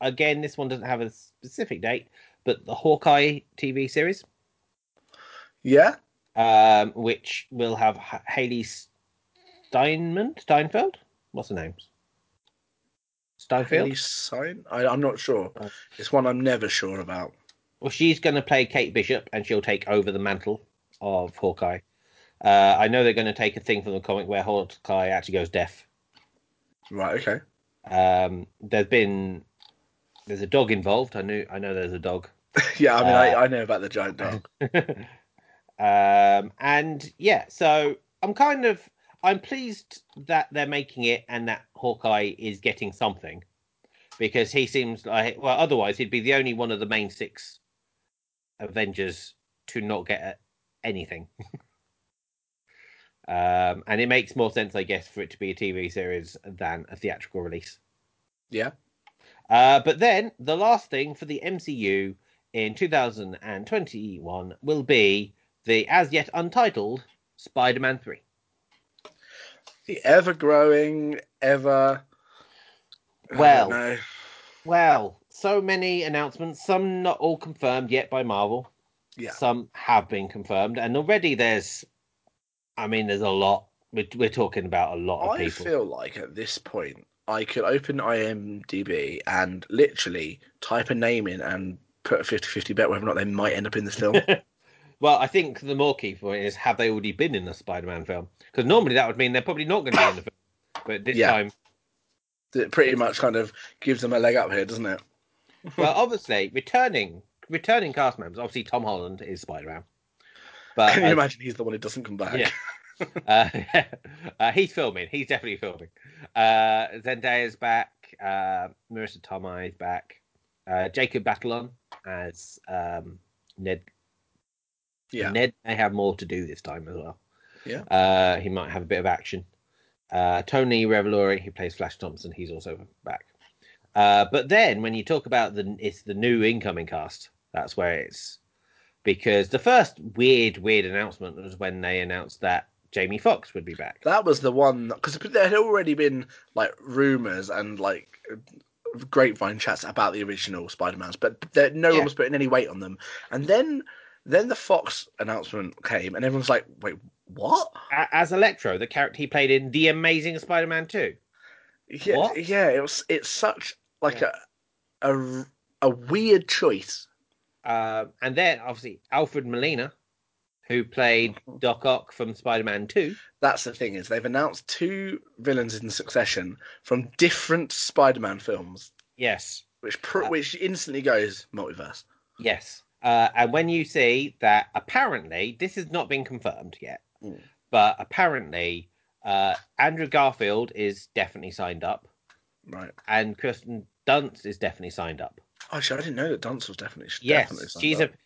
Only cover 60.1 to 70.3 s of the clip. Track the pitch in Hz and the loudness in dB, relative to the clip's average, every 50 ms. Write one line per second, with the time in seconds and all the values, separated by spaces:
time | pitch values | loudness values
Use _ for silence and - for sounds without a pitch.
60.1 | 202 190 220 226 - - 127 139 156 170 202 226 233 233 - - - 135 143 151 | 4 4 2 -2 -6 -10 -4 -2 -2 2 4 4 4 2 0 -2 -4 -4 -4 -4
61.1 | 147 - 165 147 151 139 - 175 190 175 - - 143 120 104 98 98 98 98 98 | -8 -12 -10 -10 -8 -8 -6 -6 -8 -8 -8 -8 -6 -4 -2 0 0 0 0 -4
62.1 | 95 _ _ _ _ _ _ _ - 113 110 107 107 - 190 165 156 143 127 120 | -6 _ _ _ _ _ _ _ -6 -4 -4 -4 -2 -2 -2 0 2 2 0 0
63.1 | 107 107 101 95 92 - - 107 101 95 107 - 220 214 175 - - 107 107 104 | -4 -8 -12 -12 -12 -14 -12 -10 -10 -10 -8 -4 -4 -4 -4 -4 -8 -10 -10 -10
64.1 | 95 80 78 87 90 92 92 92 90 - - 139 156 147 135 131 143 120 104 98 | -12 -12 -12 -10 -10 -10 -10 -10 -14 -10 -4 -4 -2 -2 2 2 4 6 6 6
65.1 | 98 104 104 101 _ _ _ _ _ _ - 113 113 110 107 - 151 185 175 139 | 6 4 0 -4 _ _ _ _ _ _ -2 2 2 2 2 4 4 4 4 4
66.1 | 147 156 147 - - 170 170 175 - 247 240 208 - 117 101 107 123 131 - _ | 2 -2 -2 -2 -4 -4 -4 -2 2 2 2 2 2 -2 -4 -4 -6 -8 -10 _
67.1 | _ _ _ _ _ _ - - - 131 123 127 120 127 131 131 131 127 - - | _ _ _ _ _ _ -20 -8 -2 2 2 2 2 2 0 -2 -2 -2 -6 -14
68.1 | 73 - _ _ _ _ _ _ _ _ _ _ _ _ _ _ _ _ - - | -18 -18 _ _ _ _ _ _ _ _ _ _ _ _ _ _ _ _ -20 -20
69.1 | _ _ _ - - - - - - _ _ - - _ _ - 202 - - 127 | _ _ _ -20 -20 -20 -20 -20 -20 _ _ -20 -20 _ _ -10 -8 -2 4 8
70.1 | 151 185 175 185 | 8 8 8 6